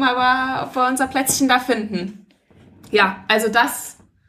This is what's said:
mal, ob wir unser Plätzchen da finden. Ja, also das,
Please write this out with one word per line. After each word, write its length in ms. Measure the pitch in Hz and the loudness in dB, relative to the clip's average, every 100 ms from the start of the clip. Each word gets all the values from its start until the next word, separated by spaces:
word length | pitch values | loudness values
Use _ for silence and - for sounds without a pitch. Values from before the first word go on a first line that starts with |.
mal, 580 | 262 247 254 254 254 262 | 0 2 2 2 -2 -4
ob 140 | 254 262 | -4 0
wir 100 | 254 | 0
unser 220 | 262 269 | 0 -2
Plätzchen 400 | 269 277 - 269 | 0 -2 0 2
da 100 | 254 | 2
finden. 680 | 254 226 214 180 190 - - _ _ - - - - | 2 -2 -2 -6 -6 -10 -20 _ _ -20 -20 -20 -4
Ja, 320 | 208 190 - - | 0 0 -2 -2
also 220 | 214 226 | 0 2
das, 480 | 233 277 - - - _ _ | 2 0 -2 -12 -18 _ _